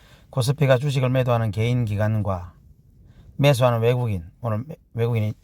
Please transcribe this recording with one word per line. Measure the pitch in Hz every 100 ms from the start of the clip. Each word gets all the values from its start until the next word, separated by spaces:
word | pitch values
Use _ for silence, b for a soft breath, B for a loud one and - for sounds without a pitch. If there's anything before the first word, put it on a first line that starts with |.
| b b b
코스피가 | - 120 139 139 131
주식을 | 147 135 131
매도하는 | 131 127 117 113
개인 | 101 113 123 113
기관과 | 101 107 110 101 92 90 - - - _ - - b b -
매수하는 | 143 123 127 117
외국인, | 117 123 120 95 85 -
오늘 | 120 107 143
매-, | - _
외국인이 | 117 117 117 107 -